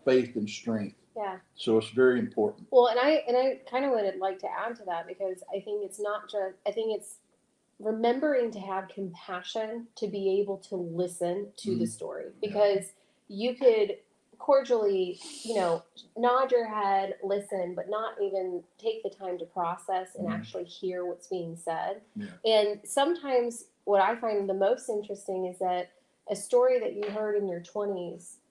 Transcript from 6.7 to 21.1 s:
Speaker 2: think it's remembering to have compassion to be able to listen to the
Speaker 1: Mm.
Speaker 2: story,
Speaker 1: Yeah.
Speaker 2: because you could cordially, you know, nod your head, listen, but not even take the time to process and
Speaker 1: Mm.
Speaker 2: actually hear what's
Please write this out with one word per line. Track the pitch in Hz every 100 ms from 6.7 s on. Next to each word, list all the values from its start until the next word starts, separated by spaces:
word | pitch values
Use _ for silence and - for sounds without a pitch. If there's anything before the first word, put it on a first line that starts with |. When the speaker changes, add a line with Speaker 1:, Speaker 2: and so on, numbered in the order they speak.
Speaker 2:
think | 214 220 214
it's | - - _ _ _ _ _ _
remembering | 214 220 233 254 302 262 233
to | 214
have | 196 190 190
compassion | - 190 170 - 180 - 226 220 233 233 -
to | 208
be | 202 196 190
able | 202 196
to | - 185
listen | 170 165 180 175 175 185 202 -
to | 208 185
the |
Speaker 1:
Mm. | 226
Speaker 2:
story, | - 156 151 - -
Speaker 1:
Yeah. | 208
Speaker 2:
because | 208 208 196 196 - _ _ -
you | 202 240
could | 247 269 220 202 - _ _ _ -
cordially, | - 269 247 233 208 190 180 175 - -
you | 226
know, | 214 180 160 - - - -
nod | 240 254 262
your | 247 226
head, | 214 196 196 190 -
listen, | 196 202 202 196 175
but | 180 175
not | 208 226 214
even | 202 190 185 180 - _
take | 220 220
the | 202
time | - 190 175
to |
process | 170 185 170 180 - 185 185
and | - 202
Speaker 1:
Mm. |
Speaker 2:
actually | 214 - 185
hear | 175 - - 180
what's | 180